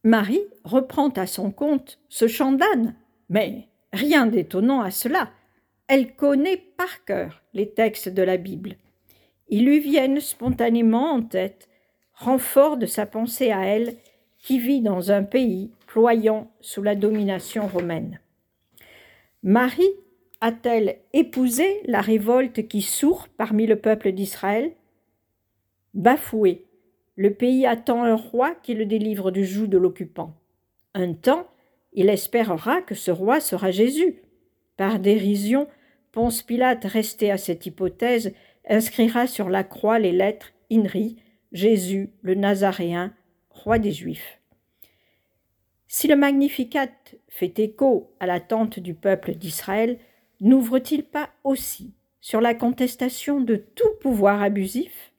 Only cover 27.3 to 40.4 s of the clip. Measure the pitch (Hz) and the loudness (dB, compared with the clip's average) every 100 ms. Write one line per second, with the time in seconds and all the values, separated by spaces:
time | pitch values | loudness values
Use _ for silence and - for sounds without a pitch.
27.3 | 208 247 262 254 233 - 240 240 226 - | 2 0 2 2 0 -2 0 2 0 0
28.3 | 240 269 339 - 220 214 220 214 202 190 | -2 -2 -2 -8 -4 -2 -2 -2 -2 -2
29.3 | 185 190 202 214 190 185 185 175 - 160 | -2 -2 -2 2 2 2 -2 -12 -10 -14
30.3 | 156 _ _ _ _ _ 196 180 160 247 | -16 _ _ _ _ _ -4 -4 0 0
31.3 | 311 349 _ _ _ _ 202 190 196 - | 0 -4 _ _ _ _ 2 2 2 0
32.3 | 240 220 160 220 339 359 208 - 175 196 | -2 0 -2 -2 -2 -4 -6 -4 -2 2
33.3 | 294 - 180 190 185 233 294 359 - _ | 0 0 -2 -2 2 2 2 0 -2 _
34.3 | _ _ _ _ - 196 220 196 214 196 | _ _ _ _ -4 -2 0 2 2 2
35.3 | 202 202 262 285 _ _ _ _ 220 233 | 0 0 0 -2 _ _ _ _ -2 -2
36.3 | 226 - 247 254 240 196 220 220 - 208 | -2 -4 0 0 0 -2 -2 -4 -2 -2
37.3 | 196 190 170 185 - 185 - 233 240 214 | -2 -4 -6 -8 -6 -6 -2 0 0 -2
38.3 | - _ _ - 214 226 - 226 233 247 | -10 _ _ 0 0 0 0 2 2 -2
39.3 | - 185 190 190 - 214 226 196 180 196 | -2 -2 -2 -4 -2 0 2 2 2 0
40.3 | 214 | -2